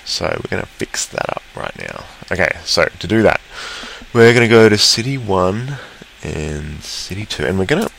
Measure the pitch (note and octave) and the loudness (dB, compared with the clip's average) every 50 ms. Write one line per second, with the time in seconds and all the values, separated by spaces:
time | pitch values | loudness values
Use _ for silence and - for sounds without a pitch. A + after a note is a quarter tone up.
0 | - - - - - D#2+ D#2+ E2 - - - F#2+ G2 - - - - - - - | -8 -8 -6 -4 -2 -4 -4 -4 -6 -6 -6 -6 -8 -10 -8 -10 -10 -8 -6 -8
1 | - - - - - - - - - - - - - - - G1+ G1+ G1+ G1+ G1+ | -8 -6 -6 -6 -6 -6 -6 -10 -12 -14 -14 -12 -12 -12 -12 -12 -14 -12 -12 -14
2 | - - - - - - - F2+ F2+ - - - - - - - E2 - - - | -16 -18 -20 -20 -8 -6 -2 0 0 0 0 -4 -4 -2 0 2 2 0 -2 -8
3 | - F2 G#2+ A2+ G#2+ F2 - - - - - - - - - - - - - - | -4 0 2 4 4 4 2 2 -6 -10 -16 -14 -14 -14 -14 -14 -14 -14 -16 -18
4 | - - - A#2+ A#2 A#2 A#2+ B2 A#2 A2 A#2 A2+ A2+ G#2+ G#2 G#2 - - - - | -18 -2 4 6 8 8 8 6 4 6 8 8 8 8 6 4 4 2 2 0
5 | A2+ C3 C#3 C3+ A#2 G2+ F#2+ F#2 F2+ F#2 G2 A2+ B2 C3+ C#3+ B2+ - - - - | -2 -4 -6 -6 -2 0 0 2 2 2 0 -2 -4 -8 -10 -10 -12 -18 -20 -20
6 | - - - - - D2+ D#2 D#2 D2+ D2+ D2+ D2 D2+ D2+ D2+ D2+ - - - - | -20 -20 -20 -12 -10 -8 -6 -6 -6 -6 -6 -8 -8 -10 -12 -12 -12 -12 -12 -12
7 | - - F2+ G2 G#2+ - - - - - F#2+ F#2+ F#2+ F2+ D3 F#3 A#3 - - | -10 -10 -10 -10 -8 -10 -6 -4 -2 -2 0 0 0 0 0 0 0 -4 -6